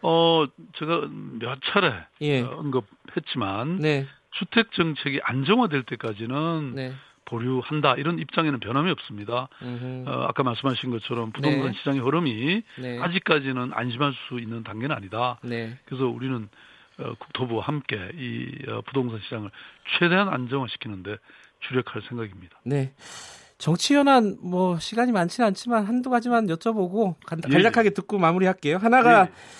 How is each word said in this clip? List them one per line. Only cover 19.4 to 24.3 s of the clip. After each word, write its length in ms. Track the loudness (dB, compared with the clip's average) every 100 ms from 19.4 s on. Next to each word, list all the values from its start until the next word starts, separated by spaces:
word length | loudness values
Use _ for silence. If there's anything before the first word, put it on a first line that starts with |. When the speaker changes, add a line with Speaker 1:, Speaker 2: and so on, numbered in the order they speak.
| -10 -14 -20 -18 -6 0
Speaker 1:
최대한 300 | 2 2 2
안정화시키는 720 | -2 -2 -4 -4 -8 -10 -10
데 140 | -10 -10 -14 -20 -20 _ -4
주력할 340 | -4 -2 -6 -8
생각입니다. 500 | -8 -8 -12 -20 -12
Speaker 2:
네. 300 | -4 -2 -2 -8 -18 -18 -18 -20 -20 _
정치 360 | 0 0 4 4
현안 420 | 8 6 6